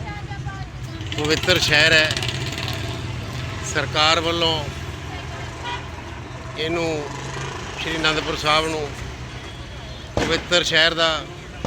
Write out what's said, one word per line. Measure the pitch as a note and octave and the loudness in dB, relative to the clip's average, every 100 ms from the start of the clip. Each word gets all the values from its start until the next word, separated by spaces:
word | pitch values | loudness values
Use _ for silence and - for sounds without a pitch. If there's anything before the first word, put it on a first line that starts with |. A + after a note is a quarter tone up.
| - - - G4 G4 F#4+ - - - - - - | -8 -8 -8 -8 -6 -6 -8 -8 -8 -6 -6 -2
ਪਵਿੱਤਰ | D3+ D#3 - E3+ | 0 0 2 2
ਸ਼ਹਿਰ | D#3 D3+ D#3+ | 6 8 8
ਹੈ। | D#3+ D#3 - - - - - - - - - - - - - - - - | 8 6 2 -2 -2 -4 -4 -4 -4 -4 -6 -6 -6 -6 -6 -6 -6 -2
ਸਰਕਾਰ | D#3 C#3 D#3 D3+ E3 | 0 2 4 6 6
ਵੱਲੋਂ | E3 E3+ E3 D#3+ C#3 C3+ - - - - - - - - E5+ - - - - - - - - - | 4 2 2 2 -2 -6 -8 -8 -8 -8 -8 -8 -8 -8 -6 -6 -6 -10 -10 -10 -10 -10 -8 -4
ਇਹਨੂੰ, | D#3+ E3+ E3 D#3 C#3+ C3+ C3 C3+ C3+ - - - | -2 0 0 0 -4 -6 -6 -6 -6 -6 -8 -6
ਸ਼੍ਰੀ | E3 D#3+ | -4 2
ਅਨੰਦਪੁਰ | D#3 D#3 D3+ D#3 | 2 2 2 0
ਸਾਹਿਬ | D3+ D#3 D#3+ | 4 4 4
ਨੂੰ | D#3 D3 - - - - - - - - - - - - | 0 -2 -6 -8 -10 -10 -10 -10 -12 -12 -10 -10 -10 -6
ਪਵਿੱਤਰ | - - D#3+ - F3 | 0 2 2 4 2
ਸ਼ਹਿਰ | D#3+ E3 E3 | 6 6 6
ਦਾ | E3 E3 D#3 C3+ - - - | 6 2 2 -4 -10 -12 -6